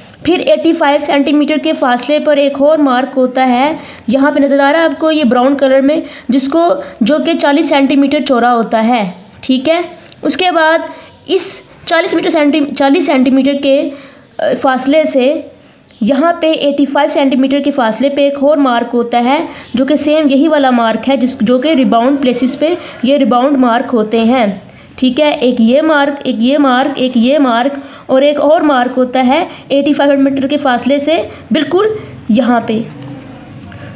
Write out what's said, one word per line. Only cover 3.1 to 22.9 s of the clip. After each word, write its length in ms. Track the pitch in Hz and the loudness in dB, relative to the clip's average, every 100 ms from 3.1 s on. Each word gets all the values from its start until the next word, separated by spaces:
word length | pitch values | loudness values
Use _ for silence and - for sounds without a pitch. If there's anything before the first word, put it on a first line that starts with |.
होता 300 | 262 254 262 | -2 -2 0
है, 340 | 262 247 294 320 - - - | 0 2 0 -4 -12 -10 -4
यहाँ 220 | 269 285 | 0 2
पे 80 | 294 | 2
नज़र 220 | 277 277 | 2 2
आ 80 | 277 | 2
रहा 100 | 320 | 2
है 80 | 320 | 0
आपको 220 | 277 320 | 0 0
ये 120 | 311 | 2
brown 320 | 254 247 262 277 | 2 2 2 2
color 260 | 269 269 | 2 2
में, 220 | 277 320 - - - | 2 0 -4 -10 -2
जिसको, 320 | 262 269 330 339 285 - - | -2 0 0 2 0 -6 -2
जो 160 | 214 302 | 0 2
कि 140 | 294 294 | 0 0
चालीस 340 | 294 285 311 | 0 0 2
centimeter 540 | 285 269 285 277 294 | 2 2 2 2 0
चौड़ा 260 | 254 240 240 | 0 0 2
होता 300 | 240 220 226 | 0 0 0
है। 340 | 226 247 185 - - - | 0 0 -2 -8 -20 -10
ठीक 240 | - 262 285 | -4 -2 0
है, 160 | 339 349 - - - | -2 -4 -12 -20 -8
उसके 280 | - - 359 | -6 -2 0
बाद 380 | 330 320 320 320 - - - - | 2 2 0 -4 -14 -20 -18 -4
इस 260 | 381 - - - - - | -4 -4 -12 -20 -14 -4
चालीस 280 | 339 349 330 | -2 0 -2
meter 140 | 359 | 0
सेंटी-, 440 | 330 294 320 285 | 0 2 0 -2
चालीस 320 | - 277 339 339 | 0 2 2 2
centimeter 520 | 269 262 262 269 277 | 0 2 2 2 0
के, 220 | 277 277 | 2 0
अ, 760 | 285 - - - - - - | 0 -8 -18 -20 -16 -6 -4
फासले 520 | 254 277 254 262 311 311 | 0 0 0 2 0 2
से 440 | 277 254 311 - - - - _ - | 0 0 -2 -8 -20 -20 -20 _ -4
यहाँ 360 | 214 269 330 339 | -2 2 0 0
पे 120 | 320 320 | 0 0
एटी 220 | 285 285 277 | 0 0 0
फ़ाइव 240 | 294 294 | 0 0
centimeter 500 | 311 277 254 269 285 | 0 0 0 0 0
के 120 | 277 | -2
फासले 380 | 277 220 214 277 | 0 -2 0 -2
पे 180 | 285 277 | 0 0
एक 160 | 277 | 2
और 140 | 277 302 | 0 2
mark 300 | 269 240 240 | 2 0 -2
होता 300 | 240 233 240 | -2 -2 0
है, 280 | 240 302 - - - - | 0 0 -4 -12 -6 -2
जो 100 | 269 | 0
कि 120 | 302 | 0
same 300 | 302 311 294 | 2 2 2
यही 200 | 269 320 | 2 2
वाला 240 | 302 262 | 2 2
mark 340 | 240 226 220 262 | 2 0 -2 -2
है 100 | 277 | 0
जिस, 240 | 247 - | -2 -2
जो 180 | 220 254 | 0 0
कि 140 | 302 285 | 2 2
rebound 460 | 220 226 247 277 | 2 2 2 0
places 340 | 262 247 262 - | 0 0 -2 -2
पे 220 | 302 349 - | -2 -2 -8